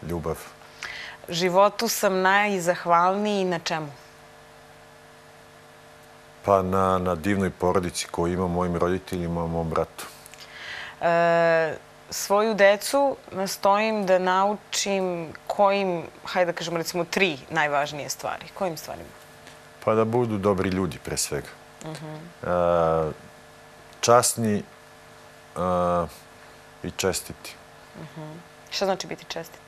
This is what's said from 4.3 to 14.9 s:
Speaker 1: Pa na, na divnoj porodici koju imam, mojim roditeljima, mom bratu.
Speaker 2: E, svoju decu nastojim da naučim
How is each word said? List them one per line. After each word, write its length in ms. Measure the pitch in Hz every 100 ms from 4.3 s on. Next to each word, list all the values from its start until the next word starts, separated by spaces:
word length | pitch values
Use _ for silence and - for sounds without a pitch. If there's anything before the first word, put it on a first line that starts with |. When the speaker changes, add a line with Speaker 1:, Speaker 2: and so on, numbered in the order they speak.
| - - - - - - - - - - - - - - - - - - - - - -
Speaker 1:
Pa 160 | 98
na, 360 | 92 95 95 92
na 180 | 90 85
divnoj 340 | 85 101 95
porodici 580 | 80 90 90 87 - -
koju 220 | - 85
imam, 180 | 90 92
mojim 240 | 87 90 85
roditeljima, 680 | 87 92 - 92 85 85 82
mom 220 | 82 82
bratu. 360 | 80 82 - - - - - - - - - - -
Speaker 2:
E, 760 | 170 170 170 170 165 165 160 - - - -
svoju 440 | - - 202 220
decu 640 | 214 196 202 - 277 277 - -
nastojim 720 | 185 190 - 202 202 220 220 190
da 140 | 185
naučim 1120 | 185 185 196 208 - - -